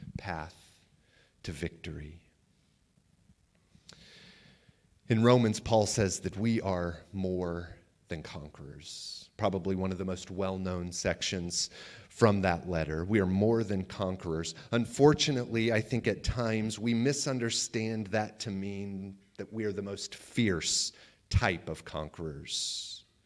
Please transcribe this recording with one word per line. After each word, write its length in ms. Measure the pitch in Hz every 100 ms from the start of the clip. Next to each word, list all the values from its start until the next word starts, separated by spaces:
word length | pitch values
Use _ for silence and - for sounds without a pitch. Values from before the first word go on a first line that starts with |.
| - -
path 380 | 101 82 78 - - _ _ _ _ _ _ _
to 80 | -
victory. 720 | 76 82 - - 78 76 85 _ _ _ _ _ _ _ _ _ _ _ _ _ _ _ _ _ - - - - - - - _ _ _ _ -
In 160 | 113
Romans, 360 | 117 123 117 107
Paul 280 | - 113 101
says 320 | - 98 -
that 180 | 95 92
we 240 | 113 113
are 380 | 98 90 87 80 -
more 600 | 98 92 92 90 85 87 - _ _ -
than 120 | 85
conquerors. 1080 | 78 87 76 - 71 71 76 - - - - -
Probably 380 | 107 92 87 95
one 160 | 95
of 60 | 92
the 80 | 95
most 240 | 90 -
well-known 600 | 92 95 95 92 92 87
sections 800 | 87 98 82 - 95 87 - - - - - -
from 320 | - 113 101
that 280 | 95 85 90
letter. 360 | 85 76 78 90
We 140 | 107
are 60 | 92
more 380 | 95 107 117
than 220 | 104 98 92
conquerors. 680 | - 95 92 87 80 82 - -
Unfortunately, 1000 | 117 113 - 143 151 - 131 120 113 113
I 80 | 110
think 260 | 110 120 113
at 160 | 98
times 540 | - 123 117 110 110 107
we 160 | 113
misunderstand 1120 | 117 127 143 - 131 117 - - 117 110 113 101
that 320 | 107 107 -
to 100 | -
mean 640 | 98 98 98 101 98 98 98 _ -
that 140 | 98
we 140 | 110 107
are 80 |
the 80 | 98
most 320 | 98 98 -
fierce 760 | - - - 113 85 - - - - - _ -
type 380 | - 110 87 -
of 160 | 82 -
conquerors. 1160 | 78 78 - 80 71 73 - - - - - - _